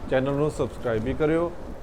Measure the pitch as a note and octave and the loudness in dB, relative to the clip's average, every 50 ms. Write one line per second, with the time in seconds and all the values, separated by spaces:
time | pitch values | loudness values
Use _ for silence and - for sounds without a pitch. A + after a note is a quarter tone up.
0 | - - C3+ C3 C3 C#3 C#3+ C#3+ D3+ D3+ D3 - C3+ A2+ - - - B2 A2+ A2 | -4 0 0 2 2 2 2 2 0 0 0 0 -2 -2 -2 -4 -2 0 0 0
1 | A2 C3 C3+ C3 D#3 D3+ D#3+ E3 E3+ E3+ E3 - - - - - | 0 0 0 2 2 2 4 2 2 0 -2 -6 -8 -10 -10 -4